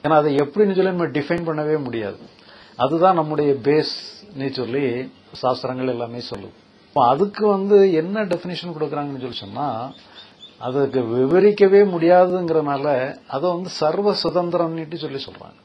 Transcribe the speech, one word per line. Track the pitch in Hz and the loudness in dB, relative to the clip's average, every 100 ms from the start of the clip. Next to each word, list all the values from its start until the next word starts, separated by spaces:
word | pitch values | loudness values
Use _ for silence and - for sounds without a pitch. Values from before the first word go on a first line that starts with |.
ஏன்னா | 151 156 | 4 2
அதை | 151 139 | 4 0
எப்படின்னு | 143 208 208 190 | -2 2 2 2
சொல்லி | 190 | 0
நம்ம | 180 160 | 0 -2
define | 139 - 170 165 | -4 -2 -4 -2
பண்ணவே | 156 151 151 | -4 -2 -2
முடியாது. | 131 117 101 - - _ - - - - | -4 -6 -6 -10 -18 _ -20 -20 -20 -4
அதுதான் | 131 160 185 175 | -2 4 4 2
நம்முடைய | 156 151 147 135 | 0 0 0 2
base | 120 151 147 - - - - 135 | 2 2 0 -10 -16 -20 -18 -8
நீ | 135 | -6
சொல்லி | 131 113 131 135 120 131 - _ | -6 -6 -4 -4 -4 -8 -16 _
சாஸ்திரங்கள் | - 127 127 - 127 127 | -4 -4 -2 -6 -4 -4
எல்லாமே | 120 120 120 | -4 -8 -10
சொல்லுது. | 113 107 95 - _ _ _ | -12 -14 -14 -20 _ _ _
அப்ப | 143 120 | 2 4
அதுக்கு | 139 202 - 208 | 4 0 0 0
வந்து | 196 196 202 196 | 0 4 6 6
என்ன | 160 170 208 | 4 -2 -4
definition | 202 175 180 175 175 156 | -2 -4 -4 -10 -10 -6
கொடுக்குறாங்கன்னு | 151 147 143 135 123 | -6 -4 -6 -8 -10
சொல்லி | 117 101 | -10 -12
சொன்னா, | 113 143 113 131 - - - - _ - _ | -6 -6 -6 -10 -14 -20 -20 -20 _ -20 _
அதுக்கு | 120 135 139 131 | -4 0 0 0
விவரிக்கவே | 113 120 131 175 202 208 196 196 | 0 0 4 6 4 6 6 6
முடியாதுங்கிறனால | 202 175 165 180 180 185 175 160 147 139 147 131 131 - - | 4 2 6 6 6 2 0 0 0 -2 0 0 -2 -8 -8
அதை | 135 175 | -4 -2
வந்து | 175 180 | -4 -8
சர்வ | - 156 170 208 202 | -2 -2 0 0 0
சுதந்திரம்னுட்டு | 165 165 175 170 170 165 156 165 | -2 -2 -2 -2 -2 -4 -8 -10
சொல்லி | 151 135 | -8 -10
சொல்றாங்க. | - - 80 82 | -12 -16 -20 _